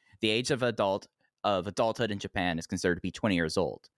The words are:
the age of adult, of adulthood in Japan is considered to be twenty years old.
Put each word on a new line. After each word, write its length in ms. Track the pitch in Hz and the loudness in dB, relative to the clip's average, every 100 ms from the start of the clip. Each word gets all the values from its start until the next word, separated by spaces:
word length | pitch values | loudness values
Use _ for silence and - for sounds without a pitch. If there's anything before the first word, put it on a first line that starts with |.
| _ - | _ -4
the 80 | 110 | 0
age 220 | 110 127 | 0 0
of 100 | 131 | 0
adult, 460 | 123 110 101 101 - _ _ _ | 0 2 0 0 -4 _ _ _
of 220 | 104 95 95 | 0 0 0
adulthood 460 | 92 113 107 113 | 0 0 0 -2
in 80 | 101 | -4
Japan 400 | 98 104 90 82 | -6 -2 -2 -2
is 80 | - | -4
considered 280 | 95 92 82 | 0 0 0
to 60 | |
be 100 | 90 | -4
twenty 220 | - 110 | -2 0
years 240 | 87 80 95 | 2 2 0
old. 320 | 76 50 - | -2 -4 -14